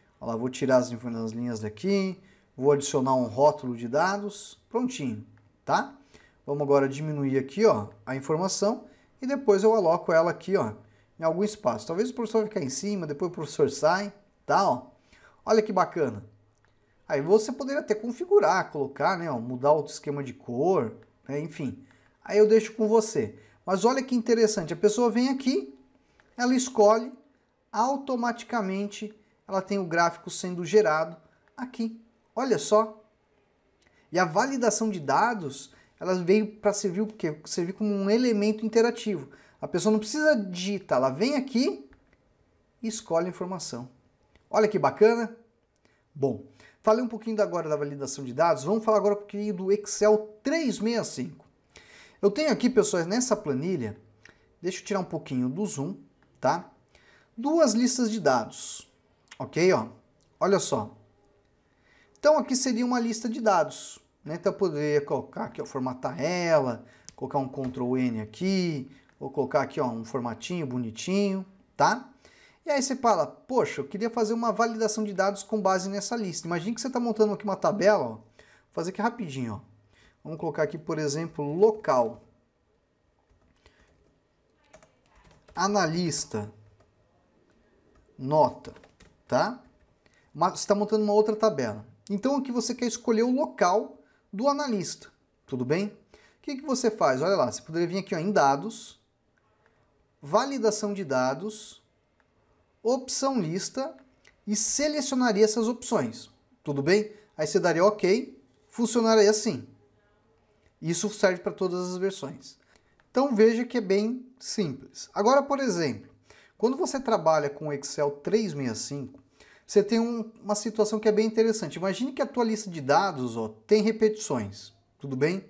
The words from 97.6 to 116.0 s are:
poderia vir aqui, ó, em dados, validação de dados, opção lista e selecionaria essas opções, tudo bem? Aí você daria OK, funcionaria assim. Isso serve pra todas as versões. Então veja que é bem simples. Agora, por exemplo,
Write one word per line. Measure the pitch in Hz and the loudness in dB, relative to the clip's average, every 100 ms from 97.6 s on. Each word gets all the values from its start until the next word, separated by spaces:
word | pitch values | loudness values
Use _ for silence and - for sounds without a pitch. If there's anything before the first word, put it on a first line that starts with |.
poderia | - 165 170 | -6 -4 -2
vir | 185 | -4
aqui, | 185 | -4
ó, | 175 | -4
em | 180 | 0
dados, | 196 139 139 196 - - - _ _ _ _ _ _ _ _ _ _ _ _ | 4 4 4 -2 -12 -16 -20 _ _ _ _ _ _ _ _ _ _ _ _
validação | 143 190 269 277 220 208 208 | -2 0 0 0 0 0 -2
de | 196 170 | -4 -2
dados, | 127 127 143 208 - - - _ _ _ _ _ _ _ _ _ _ | 0 0 -2 -8 -12 -16 -20 _ _ _ _ _ _ _ _ _ _
opção | 220 262 262 - 269 262 | -2 -2 -2 -4 -2 0
lista | 165 180 - - 277 - _ _ _ _ - | -2 -4 -6 -6 -8 -10 _ _ _ _ -6
e | 208 | -4
selecionaria | - - 302 302 269 262 247 202 214 | -2 0 -2 -2 -2 0 2 4 4
essas | 233 220 | 4 -2
opções, | 240 - 214 120 - - _ _ _ | -2 -2 -2 -2 -6 -16 _ _ _
tudo | - 139 | -6 -2
bem? | 139 202 208 - _ - | 2 2 2 -8 _ -6
Aí | 156 | -2
você | 190 | 2
daria | 175 160 190 | 2 4 4
OK, | 208 180 220 - - _ _ _ | 4 2 2 0 -12 _ _ _
funcionaria | - 233 240 226 220 202 | -4 0 2 4 6 6
assim. | 214 - 135 107 - _ _ _ _ _ _ _ _ _ _ | 4 0 -4 -8 -20 _ _ _ _ _ _ _ _ _ _
Isso | 156 170 208 | -4 -2 -4
serve | - 196 185 | 2 2 2
pra | 202 | -4
todas | - 185 180 180 | -4 -4 -2 -4
as | 180 | -4
versões. | 190 190 - - - - _ _ _ _ _ | -4 -4 -10 -12 -18 -20 _ _ _ _ _
Então | - 285 214 | 0 2 6
veja | 220 233 247 | 6 4 -2
que | 247 | -2
é | |
bem | 190 196 214 254 - _ | 0 0 0 -4 -10 _
simples. | - - 175 127 - - - | -8 -4 -4 -6 -14 -18 -8
Agora, | - 202 269 | 0 4 4
por | 277 277 | 4 0
exemplo, | 269 175 156 107 | -2 0 -2 -4